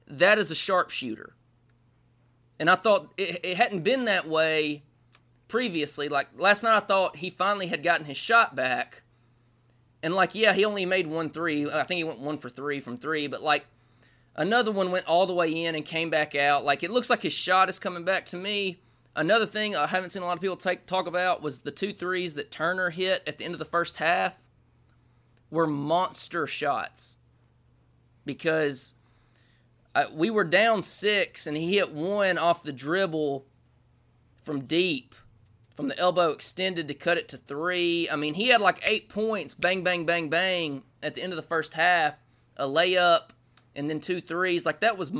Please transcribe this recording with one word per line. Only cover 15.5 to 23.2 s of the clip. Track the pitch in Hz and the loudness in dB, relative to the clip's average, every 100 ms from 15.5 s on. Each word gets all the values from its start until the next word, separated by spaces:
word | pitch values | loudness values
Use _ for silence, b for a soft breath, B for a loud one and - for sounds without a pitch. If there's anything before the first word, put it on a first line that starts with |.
| 160 | 0
in | 165 | -2
and | 156 | -4
came | 147 165 165 | -4 -4 0
back | 156 151 | 0 0
out. | 143 143 143 | 2 2 2
Like, | 135 139 | 2 0
it | 170 | 0
looks | 240 - | 0 0
like | - | 0
his | 156 | -2
shot | - - 185 185 | -4 2 4 4
is | 185 | 0
coming | 196 175 | -6 -6
back | 170 185 - | -2 -2 -4
to | 175 | -8
me. | 196 208 190 170 _ _ _ - | -6 -4 -4 -6 _ _ _ -2
Another | 160 226 208 | 2 2 2
thing | 208 208 180 | -2 -2 0
I | 151 | 0
haven't | 185 185 | -2 -4
seen | 196 | -6
a | 175 | -4
lot | 170 | -4
of | |
people | 190 180 | -4 -4
take, | 185 175 - | -4 -4 -2
talk | 185 175 | -2 -2
about | 175 180 170 | 0 0 0
was | 151 127 | -4 -8
the | 147 | -10
two | - 202 | -6 -6
threes | - 175 185 175 | -6 -4 -4 -4
that | 143 - | -6 -10
Turner | - 160 185 180 | -4 -2 -2 -2
hit | 160 185 185 | -2 -2 -2